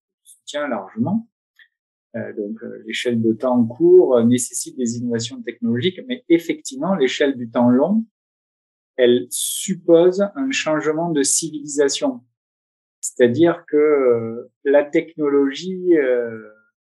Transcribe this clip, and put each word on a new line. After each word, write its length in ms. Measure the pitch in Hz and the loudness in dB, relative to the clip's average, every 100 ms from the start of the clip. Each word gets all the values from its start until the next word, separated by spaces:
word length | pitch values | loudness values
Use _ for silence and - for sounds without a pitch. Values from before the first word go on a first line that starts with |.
| _ _ | _ _
qui 100 | _ | _
soutient 340 | - - 147 143 | -20 -12 -8 -6
largement. 640 | 107 - 110 139 220 - _ _ _ _ _ _ _ _ 113 | -6 -8 -6 -2 -2 -6 _ _ _ _ _ _ _ _ -10
Euh, 160 | 104 110 | -10 -8
donc, 240 | 104 110 | -8 -10
euh, 200 | 113 110 110 | -12 -14 -12
l'échelle 340 | 110 123 117 | -8 -4 0
de 140 | 110 | 0
temps 280 | 113 127 123 113 | 0 0 0 0
court, 500 | 117 170 180 151 123 | 2 6 8 8 4
euh, 80 | |
nécessite 540 | 117 123 - - 160 131 | 4 2 -2 -10 -12 -6
des 180 | 120 120 | -6 -6
innovations 460 | 120 117 117 135 | -4 -4 -6 -10
technologiques, 580 | 117 117 117 120 180 - 127 | -12 -6 -4 -2 -2 -6 -10
mais 160 | 123 - | -12 0
effectivement, 640 | 170 - 151 - 131 165 | 0 0 -8 -8 -8 -4
l'échelle 420 | 190 131 - 143 123 | 0 0 2 -2 -2
du 140 | 117 | -4
temps 180 | 123 123 | 0 2
long, 380 | 127 160 220 226 _ _ _ _ _ _ _ _ - | 4 2 0 -2 _ _ _ _ _ _ _ _ 0
elle 300 | 123 123 - | 2 2 0
suppose 960 | - - - - 175 - 165 180 185 202 143 | -8 -8 -8 -8 -6 4 6 6 2 -4 -4
un 140 | 135 | -4
changement 580 | 135 160 151 151 156 170 | -4 -2 -2 -2 -2 -2
de 120 | 151 | 0
civilisation. 1000 | 135 - 160 151 120 143 139 - 143 123 - _ _ _ _ _ _ _ | 0 -2 -4 -10 -8 0 0 0 -4 -6 -16 _ _ _ _ _ _ _
C'est-à-dire 640 | - - 120 120 170 170 - | -12 2 2 6 2 2 -2
que, 100 | 147 | 0
euh, 760 | 151 147 127 117 113 117 127 _ | 2 4 2 2 -2 -10 -14 _
la 200 | 143 143 | 2 2
technologie, 1120 | 147 165 160 - 143 139 139 139 180 185 180 165 | 2 -2 -4 -4 0 2 2 -2 -8 -4 2 2
euh, 500 | 131 123 117 113 107 107 _ _ | 4 0 -2 -10 -16 -20 _ _